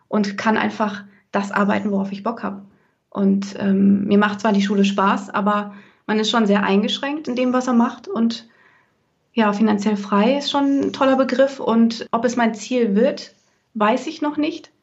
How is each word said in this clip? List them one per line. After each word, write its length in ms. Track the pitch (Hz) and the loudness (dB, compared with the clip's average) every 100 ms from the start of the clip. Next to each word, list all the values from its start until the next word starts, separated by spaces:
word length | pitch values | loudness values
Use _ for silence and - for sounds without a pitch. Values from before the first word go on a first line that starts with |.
| - | -4
und 280 | 214 202 202 | -2 -2 -2
kann 200 | 226 214 | -2 0
einfach 460 | 220 - 214 202 - - _ | -2 -4 -6 -6 -14 -20 _
das 200 | 202 196 | -6 -4
arbeiten, 380 | - 202 208 208 | -2 0 0 -2
worauf 200 | 196 196 | -2 -4
ich 120 | 196 | -6
Bock 200 | 220 233 | -8 -8
hab. 180 | 185 196 - _ _ _ _ | -8 -12 -16 _ _ _ _
Und, 460 | - 196 196 196 - | -2 0 2 -2 -4
ähm, 440 | 202 196 196 202 - | 0 4 4 4 4
mir 100 | 202 | 2
macht 240 | 208 202 | 2 0
zwar 100 | 220 | 0
die 100 | 202 | 2
Schule 220 | 196 202 | 2 2
Spaß, 460 | 196 196 196 233 - | 2 2 0 0 -2
aber 440 | 208 202 208 208 - - _ - | -4 -2 -2 -4 -12 -20 _ -4
man 140 | 214 | -2
ist 100 | 214 | 2
schon 180 | 240 208 | 2 4
sehr 160 | 202 | 2
eingeschränkt 680 | 190 196 226 - 277 302 302 | 2 2 2 -2 -4 -6 -6
in 80 | 247 | -2
dem, 160 | 254 | 0
was 140 | 254 254 | 0 2
er 60 | |
macht. 360 | 240 247 - - | 2 2 -2 -8
Und 360 | 294 233 - - _ _ _ _ _ _ _ _ | -2 -2 -2 -12 _ _ _ _ _ _ _ _
ja, 200 | - 208 | 0 0
finanziell 420 | 202 220 208 220 202 | 2 2 2 0 -2
frei 420 | - 202 226 285 | 0 2 2 2
ist 140 | - | -2
schon 300 | 285 277 277 | 0 2 0
ein 120 | - | 0
toller 220 | - 269 254 | 0 2 2
Begriff. 460 | 269 254 277 - | 2 2 2 0
Und 460 | - 233 226 - - | 0 4 4 0 -4
ob 140 | 233 240 | -2 0
es 100 | 247 | 0
mein 180 | 226 226 | 0 -2
Ziel 380 | - 254 220 | -4 -2 0
wird, 400 | 196 269 294 - _ _ _ _ | 2 2 0 -10 _ _ _ _
weiß 340 | 220 208 254 339 | -2 0 0 -2
ich 140 | - | -6
noch 140 | 294 294 | -4 -2
nicht. 360 | 302 349 - _ | -4 -4 -12 _